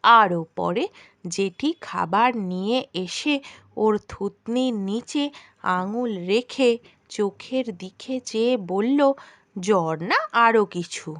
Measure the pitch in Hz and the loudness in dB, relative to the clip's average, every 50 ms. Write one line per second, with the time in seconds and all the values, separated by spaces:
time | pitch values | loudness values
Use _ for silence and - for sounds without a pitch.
0 | - 220 233 226 214 190 180 170 160 _ _ - 180 170 175 220 330 440 _ - | 8 8 8 8 8 6 2 -4 -4 _ _ -4 -4 -2 -2 -2 -4 -4 _ -16
1 | - - _ _ _ 180 170 - 196 196 180 _ - 302 339 _ - - - 180 | -20 -20 _ _ _ -8 -4 -2 -4 -4 -4 _ -4 -4 -4 _ -10 -10 -4 -4
2 | 180 160 180 202 233 254 233 226 196 180 180 180 190 208 240 262 - _ _ 175 | -4 0 2 2 2 2 0 -2 -4 -4 -4 -4 -2 -2 -2 -2 -2 _ _ -8
3 | 185 170 - - - 302 294 277 277 - - - _ _ _ - 214 220 214 208 | -8 -6 -8 -6 -2 -2 -2 -2 -2 -10 -20 -20 _ _ _ 0 0 2 2 0
4 | - _ - - 196 202 196 _ _ - 233 254 254 254 233 208 190 190 202 233 | -4 _ -10 -6 -6 -8 -8 _ _ -4 -2 0 0 0 -2 -2 -4 -4 -4 -6
5 | 247 - - 294 285 285 285 - - - _ _ - - 185 180 185 196 214 240 | -6 -4 -4 -2 -2 -4 -6 -12 -20 -20 _ _ -4 -2 -2 -2 -2 -4 -4 -4
6 | 247 240 214 185 170 180 202 233 247 - - - 269 240 233 233 _ - _ _ | -4 -4 -4 -6 -2 0 0 0 0 -2 -2 2 2 2 2 2 _ -18 _ _
7 | _ _ - - 208 202 202 _ - - 254 262 254 226 196 170 180 185 _ _ | _ _ -4 -2 -2 -2 -4 _ -14 -4 -4 -4 -4 -4 -8 -10 -14 -16 _ _
8 | - - 262 254 254 - - 220 226 240 254 233 190 170 180 196 214 247 277 285 | -10 -8 -8 -8 -6 -4 -2 0 2 2 2 0 -2 -4 -2 0 0 2 4 4
9 | 285 277 277 277 - - - _ _ _ _ 196 175 196 214 185 165 160 160 156 | 4 4 2 0 -6 -20 -20 _ _ _ _ -8 0 2 2 2 2 0 -2 -4
10 | 165 208 349 523 640 622 - 233 233 226 226 220 202 175 - 180 170 - - - | -2 0 0 0 0 0 2 4 4 6 6 4 2 2 -2 -8 -6 -6 -10 -12
11 | - 165 156 156 | -12 -12 -14 -14